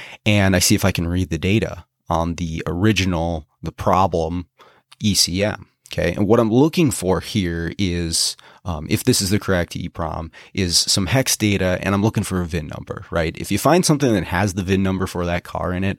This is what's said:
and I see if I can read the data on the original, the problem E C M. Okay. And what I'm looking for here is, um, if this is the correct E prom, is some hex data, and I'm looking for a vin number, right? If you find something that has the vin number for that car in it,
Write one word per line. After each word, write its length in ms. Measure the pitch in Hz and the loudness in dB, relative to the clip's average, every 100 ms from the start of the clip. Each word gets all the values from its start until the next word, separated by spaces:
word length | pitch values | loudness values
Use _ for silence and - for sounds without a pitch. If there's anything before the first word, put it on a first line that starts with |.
| - - - | -16 -6 2
and 280 | 104 98 | 4 4
I 40 | 90 | 4
see 160 | - | 4
if 100 | 101 | 4
I 80 | 95 | 2
can 160 | 92 85 | 0 0
read 220 | 90 95 | -2 -2
the 80 | 82 | -2
data 480 | 90 107 80 85 - _ - | 0 0 0 -6 -16 _ -4
on 240 | 85 82 | -2 -2
the 280 | 85 85 82 78 | -2 -4 -4 -4
original, 800 | 85 107 95 95 87 85 82 - _ | 0 2 2 0 0 -2 -4 -8 _
the 100 | 80 | -12
problem 760 | - - 92 95 85 80 87 85 _ - _ _ - | -4 2 4 4 2 -2 -4 -8 _ -20 _ _ -4
E 140 | 107 | 0
C 280 | 90 - 90 | 2 2 0
M. 240 | 101 - - _ - | -2 -4 -12 _ -12
Okay. 220 | - 85 | -4 -2
And 160 | - 98 | 0 2
what 100 | 117 | 2
I'm 140 | 110 | 4
looking 380 | 117 156 185 156 | 4 2 4 2
for 300 | - 90 90 | 2 0 -2
here 520 | - 110 87 85 85 - | -2 -2 -2 -2 -4 -2
is, 580 | 95 87 85 80 - - - - - | -2 -2 -2 -2 -2 -6 -14 -14 -8
um, 200 | 78 80 | -6 -2
if 140 | - | 0
this 180 | - 127 | 2 0
is 80 | 98 | 2
the 80 | 101 | 0
correct 360 | - 90 87 | 0 0 -2
E 140 | - 82 | -6 -8
prom, 420 | - 80 82 80 - - | -6 -6 -6 -10 -14 -10
is 240 | - 90 82 | -4 0 0
some 300 | - - 92 | 2 0 2
hex 280 | 131 131 | 2 2
data, 440 | - 107 98 92 90 | 0 2 2 0 0
and 140 | 95 | 0
I'm 80 | 98 | 0
looking 220 | 107 - | 2 0
for 180 | 98 92 | -2 -2
a 40 | 87 | -2
vin 200 | 87 76 | -4 -6
number, 400 | 64 - - - | -8 -10 -12 -6
right? 240 | 85 82 - | -2 -2 -2
If 120 | - | -2
you 60 | 101 | 0
find 300 | 139 170 - | 4 4 4
something 260 | 151 135 | 2 2
that 120 | 107 | 2
has 280 | 78 90 104 | 0 0 0
the 100 | 90 | 0
vin 200 | 90 95 | 0 2
number 240 | 95 95 92 | 2 0 -2
for 180 | 87 | -4
that 200 | 87 87 | -2 -4
car 280 | - - 85 | -4 -6 -4
in 120 | 90 | -2
it, 120 | 95 | -2